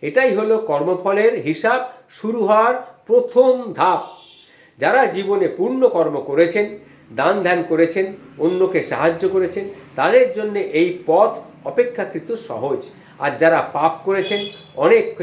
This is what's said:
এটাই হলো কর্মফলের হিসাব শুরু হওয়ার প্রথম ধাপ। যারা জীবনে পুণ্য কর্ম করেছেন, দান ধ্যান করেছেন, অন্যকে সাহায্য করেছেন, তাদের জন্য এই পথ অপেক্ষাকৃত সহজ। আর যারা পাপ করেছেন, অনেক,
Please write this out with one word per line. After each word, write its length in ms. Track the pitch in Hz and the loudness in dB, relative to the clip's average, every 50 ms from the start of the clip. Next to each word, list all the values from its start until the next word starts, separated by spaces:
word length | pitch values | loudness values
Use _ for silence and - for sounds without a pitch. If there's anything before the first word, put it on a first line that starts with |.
এটাই 320 | - 147 - 254 262 247 196 | -10 -2 0 2 2 2 2
হলো 240 | 208 220 214 226 214 | 0 0 0 0 0
কর্মফলের 760 | 220 - 147 143 160 175 180 180 185 196 196 202 214 233 247 | 0 -2 -2 0 0 -2 -2 -2 -2 -2 0 2 2 2 2
হিসাব 480 | 190 123 147 160 - - 220 247 262 254 - - - _ _ | 0 -4 -6 -4 -2 0 0 0 0 -2 -8 -12 -18 _ _
শুরু 340 | - - - 214 226 240 208 | -16 -10 -8 -6 -4 -2 0
হওয়ার 300 | 196 214 214 226 240 254 - - - - _ _ | 2 4 4 4 2 0 -2 -6 -12 -20 _ _
প্রথম 680 | - 226 247 247 233 - 247 262 254 254 254 240 214 | 2 2 2 2 4 4 4 6 6 4 2 -2 -6
ধাপ। 340 | 165 - 156 185 170 147 - - - - - - - - _ _ _ _ _ _ _ - | -2 0 2 2 2 0 -4 -8 -16 -20 -20 -20 -20 -20 _ _ _ _ _ _ _ -4
যারা 280 | 131 165 220 269 262 | 0 2 4 4 2
জীবনে 420 | - 165 190 196 190 202 190 180 156 | 2 0 -4 -2 -2 0 0 0 0
পুণ্য 400 | - - 190 240 262 262 262 226 | 0 -2 -2 -2 2 2 2 2
কর্ম 320 | - 170 156 151 147 139 | 4 2 0 0 -2 -4
করেছেন, 580 | 139 143 139 151 170 165 - 214 208 208 - - - - - _ _ - | -6 -2 0 2 2 2 2 -2 -4 -4 -6 -14 -18 -20 -20 _ _ -8
দান 300 | 113 120 139 170 202 208 | -4 0 0 2 0 0
ধ্যান 200 | 180 175 180 175 165 - | 0 0 0 0 0 -2
করেছেন, 380 | 165 156 165 165 - 190 190 196 - - - - - - | 0 2 2 0 0 -2 -4 -4 -8 -14 -20 -20 -6 -4
অন্যকে 440 | 151 170 185 180 185 175 180 156 | -2 -2 0 0 0 0 0 -2
সাহায্য 460 | - - - 120 147 170 165 165 196 185 | -2 -4 -2 0 0 0 0 0 -2 0
করেছেন, 360 | 185 190 185 - - 202 196 196 - - - - - | 0 0 -2 -2 -4 -6 -8 -8 -12 -16 -20 -10 -4
তাদের 360 | - - - 220 262 254 - | -2 0 4 4 4 4 2
জন্য 260 | - 214 208 214 202 202 | 0 -4 -6 -4 -4 -4
এই 400 | - - 151 156 175 180 - - - | -4 -2 0 0 0 0 -2 -4 0
পথ 240 | 160 160 185 214 226 - - - - - - - | 2 4 4 4 2 0 -6 -14 -18 -20 -14 -12
অপেক্ষাকৃত 680 | 143 - - 247 247 - 220 190 - - 160 - - | -4 -2 0 -2 0 -4 -6 -8 -8 -8 -10 -8 -8
সহজ। 460 | 233 - - - 123 110 120 143 156 - - - - - - - - - | -10 -10 -10 -12 -8 -6 -6 -4 -6 -6 -8 -14 -20 -20 -20 -20 -10 -6
আর 120 | 139 143 - - | -4 -4 0 2
যারা 320 | 160 165 165 147 139 - | 4 4 4 2 0 -2
পাপ 280 | - 147 151 160 - - - | -2 0 0 0 0 -2 -4
করেছেন, 420 | 196 196 196 175 - 202 202 202 - - - - - - | -2 -2 -2 -2 -4 -4 -6 -6 -10 -14 -18 -20 -14 -4
অনেক, 420 | - 143 175 226 220 - - - - | 0 2 4 4 4 2 -2 -6 -8